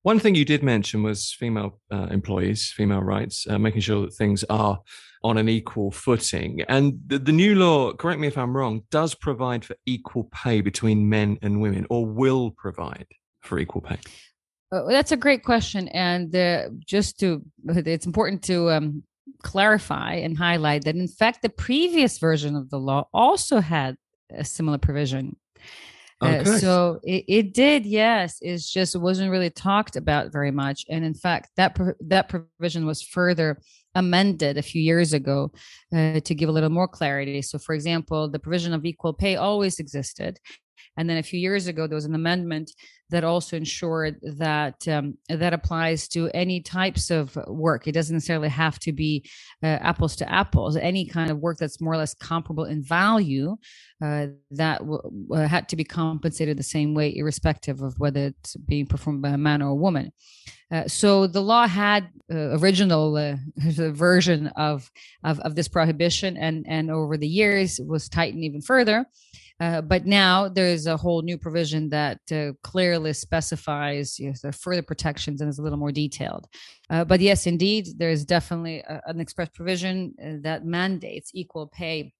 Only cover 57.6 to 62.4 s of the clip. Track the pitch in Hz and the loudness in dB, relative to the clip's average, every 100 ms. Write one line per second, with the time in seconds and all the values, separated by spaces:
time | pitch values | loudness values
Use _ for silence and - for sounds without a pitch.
57.6 | - 131 135 127 147 139 139 135 - - | -6 -6 -6 -2 -2 0 -4 -6 -18 -10
58.6 | - 147 139 143 - 143 143 143 151 147 | -2 -2 0 -2 -2 -2 -2 2 2 2
59.6 | 143 139 190 156 131 _ _ - - - | 0 2 2 0 -4 _ _ -20 -20 -20
60.6 | _ 165 156 - 202 196 196 185 202 233 | _ -4 -4 2 4 6 4 2 4 6
61.6 | 233 185 208 208 175 - - 160 | 6 2 2 2 0 -18 -8 -4